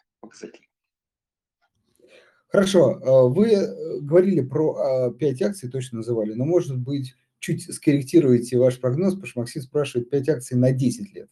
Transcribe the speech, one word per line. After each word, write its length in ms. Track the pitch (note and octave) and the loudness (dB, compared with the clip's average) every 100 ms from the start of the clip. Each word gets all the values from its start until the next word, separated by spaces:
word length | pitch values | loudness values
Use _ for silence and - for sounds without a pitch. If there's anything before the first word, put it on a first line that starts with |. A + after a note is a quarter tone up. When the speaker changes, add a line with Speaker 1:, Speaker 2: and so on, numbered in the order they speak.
| _ _ | _ _
Speaker 1:
показательно. 460 | G#2+ - - - _ _ _ _ _ _ _ _ _ _ _ _ _ _ _ - _ _ _ | -20 -20 -20 -20 _ _ _ _ _ _ _ _ _ _ _ _ _ _ _ -20 _ _ _
Speaker 2:
Хорошо, 420 | G3+ G3 F#3+ C3 | 2 4 4 4
э, 360 | - C3 C3 B2+ | 2 4 6 6
вы, 200 | D#3 A3+ | 4 4
э, 480 | G3+ - - D#3+ - | 4 0 -6 -10 -8
говорили 400 | C#3+ F3 G3 E3+ | 2 4 4 2
про, 340 | B2+ D3 D#3 - | 0 -2 -2 -2
а, 340 | C#3 C3 B2 | -2 0 -2
пять 280 | - D3+ B2+ | -2 -4 -2
акций, 280 | G#3 G3+ B2 | -4 -4 -10
точно 280 | C3 B2+ A2+ | -8 -8 -8
называли, 340 | A2+ A#2 G#2+ | -4 -4 -2
но, 120 | A2 C#3+ | -4 0
может 320 | F3 C#3 C3 | 0 0 -6
быть, 360 | B2 C#3+ B2+ _ _ - | -6 -6 -8 _ _ -14
чуть 340 | - E3 - | -6 -6 -8
скорректируете 840 | - D#3 C#3+ B2+ E3+ C3+ B2 A#2 B2 | -4 0 0 2 2 4 2 2 2
ваш 220 | B2+ B2+ | 2 0
прогноз, 340 | B2+ C#3+ F#3+ | -4 0 -2
потому 140 | G3 - | -2 -8
что 120 | B2 | -10
Максим 200 | A#2 D#3 | -8 -10
спрашивает 480 | B2+ D3 A2+ B2 A#2+ | -6 -4 -4 -6 -4
пять 200 | C#3+ C#3 | -4 -2
акций 280 | D3 - B2 | -4 -2 0
на 140 | B2+ | 2
десять 420 | C3 B2+ - G3+ | 2 -2 -4 -12
лет 160 | - - | -16 -20